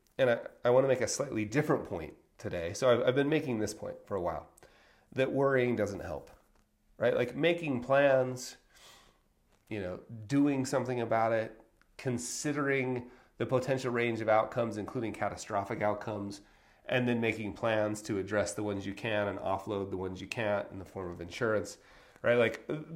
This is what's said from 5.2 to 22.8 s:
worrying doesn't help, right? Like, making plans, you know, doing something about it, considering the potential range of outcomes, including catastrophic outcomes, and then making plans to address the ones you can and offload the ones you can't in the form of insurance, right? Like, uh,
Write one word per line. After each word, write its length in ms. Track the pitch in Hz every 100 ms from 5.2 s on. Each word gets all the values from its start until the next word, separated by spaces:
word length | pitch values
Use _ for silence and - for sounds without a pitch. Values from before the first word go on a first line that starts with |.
| 131
worrying 460 | 135 139 131 123 110
doesn't 240 | 101 98
help, 300 | 90 78 - - _ _ _ _ _ -
right? 180 | 120
Like, 220 | - 123 135
making 460 | 165 170 160 123
plans, 760 | 123 139 143 131 127 127 - - _ _ - - _ _ _ _ _ _ -
you 140 | 107
know, 180 | 92 92 - 117 104
doing 360 | 139 143 135
something 380 | 123 139 120 123
about 300 | 117 113 113
it, 280 | 113 110 - - _ _ -
considering 1040 | 135 120 - - 151 147 139 135 127 127 120 - _ -
the 80 |
potential 480 | 113 127 127 131 127
range 300 | 120 120 110
of 80 | 110
outcomes, 480 | 110 110 120 117 104
including 340 | 98 131 110
catastrophic 720 | 98 104 - - 101 101 110
outcomes, 580 | 104 104 - 104 101 - - _ _ _ -
and 180 | 127 123
then 140 | 120
making 320 | 113 110 104
plans 480 | 98 117 107 107 107
to 180 | - 101
address 360 | 92 104 98
the 80 | -
ones 240 | 104 101 98
you 80 |
can 340 | 98 117 104 101
and 100 | 95
offload 500 | 95 95 - 101 98
the 60 | 95
ones 240 | 92 92
you 40 | 98
can't 400 | - 107 101 -
in 60 | 95
the 80 | 90
form 240 | 98 90
of 100 | 87
insurance, 560 | 85 - 117 107 - - - - - -
right? 160 | 117 120
Like, 260 | 113 - -
uh, 60 | 151